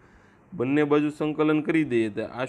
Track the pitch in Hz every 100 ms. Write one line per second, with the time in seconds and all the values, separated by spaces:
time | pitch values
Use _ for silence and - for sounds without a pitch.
0 | - - - _ _ - 123 147 147 147
1 | 147 147 156 151 156 156 151 165 143 117
2 | 110 104 107 120